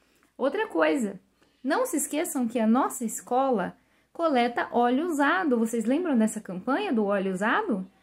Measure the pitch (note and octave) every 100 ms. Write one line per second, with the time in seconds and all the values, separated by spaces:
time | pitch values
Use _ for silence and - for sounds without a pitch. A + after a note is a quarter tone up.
0 | _ _ _ - C4+ G4 A4 E4 D#4 D4
1 | G3+ F#3 _ _ _ _ B3+ F#4+ B4+ D#4
2 | - D4 E4+ C4+ A#3 A#3+ A3 B3 G4+ -
3 | A3+ - - F#3 C4+ A3 F3 - _ _
4 | _ - E4 B3+ A#3+ C#4+ E4+ A#3+ A#3+ B3+
5 | F4 F#3 C#4 F4+ E4 A#3+ A3+ A#3+ G#3+ C#4+
6 | F4+ A#3+ A3 A3 - F3+ B3 D#4+ G#4 A3+
7 | G3 G3+ F#3+ F3+ G#3+ F4 G#4+ F#3+ F#3+ _